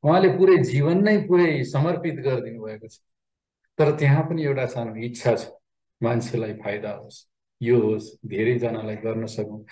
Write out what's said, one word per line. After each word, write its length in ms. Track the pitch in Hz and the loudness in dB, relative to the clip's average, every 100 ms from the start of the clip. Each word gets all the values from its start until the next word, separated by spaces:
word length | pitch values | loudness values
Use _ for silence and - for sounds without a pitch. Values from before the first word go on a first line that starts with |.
उहाँले 240 | 147 180 190 | 2 4 4
पुरै 280 | 180 185 175 | 6 6 6
जीवन 460 | 123 131 147 180 | 4 2 2 4
नै 240 | 208 208 - | 4 2 4
पुरै 380 | 180 170 143 | 4 4 0
समर्पित 500 | 127 135 160 170 165 | -2 0 0 0 -4
गरिदिनु 500 | 135 131 123 113 117 | -4 -2 -2 -4 -10
भएको 240 | 107 107 110 | -12 -14 -16
छ। 100 | - _ _ _ _ _ _ _ - | -20 _ _ _ _ _ _ _ 0
तर 180 | 147 147 | 0 2
त्यहाँ 340 | 143 147 151 | 2 2 0
पनि 140 | 165 | -2
एउटा 220 | 147 135 123 | -2 -2 -4
सानो 300 | 123 113 110 | -6 -8 -8
इच्छा 400 | 120 120 123 107 | -10 -4 0 0
छ, 120 | - - _ _ _ - | -4 -18 _ _ _ -6
मान्छेलाई 500 | 113 120 113 117 107 | -2 -2 -2 -6 -6
फाइदा 380 | 107 104 104 107 | -8 -8 -8 -8
होस्, 400 | 101 - - _ _ _ - | -10 -16 -20 _ _ _ -6
यो 200 | 117 120 | 2 2
होस्, 440 | 107 107 - - 107 | 2 0 -6 -10 -6
धेरैजनालाई 680 | 98 110 120 117 113 107 107 | 0 2 2 -2 -4 -8 -6
गर्न 300 | 113 110 110 | -6 -4 -6
सकौँ। 380 | - 104 107 - | -6 -8 -10 -18